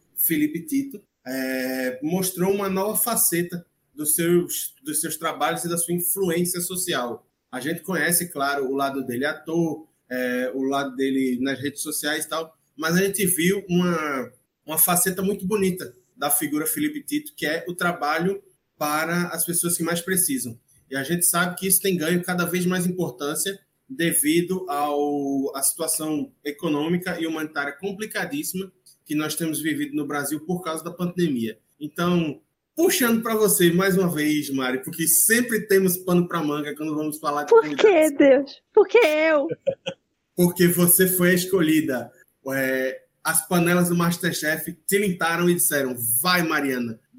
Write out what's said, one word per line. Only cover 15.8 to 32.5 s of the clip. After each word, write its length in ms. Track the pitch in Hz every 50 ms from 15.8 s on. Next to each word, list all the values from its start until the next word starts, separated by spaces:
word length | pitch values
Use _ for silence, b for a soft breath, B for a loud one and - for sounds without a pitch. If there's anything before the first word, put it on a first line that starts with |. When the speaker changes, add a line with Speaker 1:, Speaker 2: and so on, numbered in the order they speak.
| 139 - - _ _ _ _
Speaker 1:
da 140 | 127 139 147
figura 360 | - - 160 139 147 151 160
Felipe 360 | 156 - 160 151 151 147 143 -
Tito, 300 | - 147 151 - - -
que 120 | - 160
é 180 | 147 160 165 - 180
o 60 | 175
trabalho 680 | - 180 175 165 151 147 147 156 165 170 190 196 196 - _ _ _ _ _ _
para 520 | - 151 147 151 156 160 165 170 175 175 175
as 160 | 165 165 -
pessoas 320 | 175 170 - - 170 170
que 60 | - 165
mais 180 | 165 170 170
precisam. 580 | - 185 190 185 - - 135 123 120 120 113 - _ _ _ _ _ -
E 60 | 131
a 60 | 135 135
gente 220 | 151 175 175 175
sabe 320 | - - 170 180 180 175
que 100 | - 185
isso 140 | 196 190 -
tem 160 | - 196 180
ganho 260 | 170 156 165 180 175 175
cada 220 | 185 175 175 170
vez 220 | 165 175 180 180
mais 200 | 180 180 180 175
importância 720 | 180 175 180 170 - - - 143 139 156 - - 196 196 - _ _ _ _ _ -
devido 800 | 131 135 170 165 - - 139 151 160 175 175 170 185 185 - -
ao, 880 | 143 143 147 147 143 143 147 147 143 143 139 139 139 135 135 143 -
à 60 | 135 135
situação 720 | - - - 160 151 - - 156 156 156 147 131 - - _ -
econômica 760 | 147 143 - 180 160 151 143 151 165 180 175 175 185 175 170
e 60 | 165
humanitária 460 | 160 160 156 151 151 - 147 139 143 -
complicadíssima 1000 | - 190 202 190 202 214 214 - 208 - - 143 147 156 - - 185 196 190 - _ _ b b b _
que 100 | - 147
nós 200 | 151 156 151 -
temos 280 | - 165 160 151 - 156
vivido 320 | 160 143 139 147 135 143
no 120 | 151 143
Brasil 340 | 139 147 143 139 - 156 151
por 220 | - 180 180 175 -
causa 220 | 160 160 156 160
da 60 | 175
pandemia. 680 | 175 - 180 175 175 180 175 156 135 117 113 110 - - _ _ _ -
Então, 600 | 151 147 - - 175 175 180 170 165 147 131 - _ _